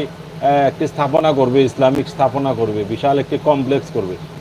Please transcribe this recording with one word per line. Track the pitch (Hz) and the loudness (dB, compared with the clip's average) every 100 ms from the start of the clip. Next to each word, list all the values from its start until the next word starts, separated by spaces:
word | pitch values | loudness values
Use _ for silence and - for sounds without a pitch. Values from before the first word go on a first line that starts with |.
আহ, | - - - - 170 143 135 | 0 -8 -14 -2 2 4 2
একটি | 147 151 | 0 -4
স্থাপনা | 156 139 147 156 | -2 0 2 2
করবে, | 139 123 135 | 2 4 4
ইসলামিক | 131 - 131 143 - | 2 4 2 2 -4
স্থাপনা | - 135 135 135 | 0 0 0 -2
করবে, | 113 107 107 | 0 -2 -2
বিশাল | 101 110 139 143 | -4 -2 0 0
একটি | - - | 0 -2
কমপ্লেক্স | 151 139 127 139 - | 0 0 2 -2 -2
করবে। | 117 92 87 - - | -6 -4 -6 -12 -16